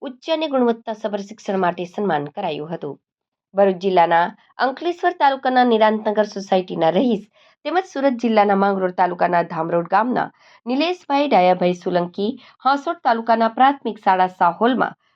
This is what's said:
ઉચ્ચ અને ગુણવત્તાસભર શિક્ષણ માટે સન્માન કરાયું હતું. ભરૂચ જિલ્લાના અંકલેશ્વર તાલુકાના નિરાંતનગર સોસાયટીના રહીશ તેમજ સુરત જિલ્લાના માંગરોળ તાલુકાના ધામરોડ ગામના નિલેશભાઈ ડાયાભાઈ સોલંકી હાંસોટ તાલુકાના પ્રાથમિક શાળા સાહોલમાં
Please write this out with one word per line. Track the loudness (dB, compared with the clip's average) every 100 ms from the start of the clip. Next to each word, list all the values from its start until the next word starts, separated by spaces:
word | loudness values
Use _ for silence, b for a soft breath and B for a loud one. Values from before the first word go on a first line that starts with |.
ઉચ્ચ | -16 -12 -6 -4
અને | -2 0
ગુણવત્તાસભર | 0 -2 -8 -10 -8 -8 -10
શિક્ષણ | -12 -6 -2 -2
માટે | -2 -8
સન્માન | -6 -4 -2 -4
કરાયું | -8 -8 -8 -10 -10
હતું. | -12 -14 _ _ _ _ _
ભરૂચ | 2 2 2
જિલ્લાના | 0 2 4 2 0 b b -4
અંકલેશ્વર | -4 -2 -6 -2 -4
તાલુકાના | 0 0 0 0 2 4
નિરાંતનગર | 4 4 2 0 0 -2
સોસાયટીના | -4 -2 -2 0 0 2 2
રહીશ | 2 0 -6 b b _ -4
તેમજ | -4 -4
સુરત | -2 -2 0
જિલ્લાના | 0 2 4 4
માંગરોળ | 2 0 -2 0
તાલુકાના | -2 0 0 0
ધામરોડ | -2 -4 -2 -2 0
ગામના | 0 0 -2 -4 b b b -6
નિલેશભાઈ | -2 -2 -4 -4 -2 2
ડાયાભાઈ | 4 4 2 0 -2
સોલંકી | -2 -2 -2 -4 -6 B B _
હાંસોટ | -2 0 -2 -4
તાલુકાના | -2 0 0 0 0
પ્રાથમિક | 2 2 2 -6 -4
શાળા | 0 2 0
સાહોલમાં | 0 0 2 0 0 -2 -6 _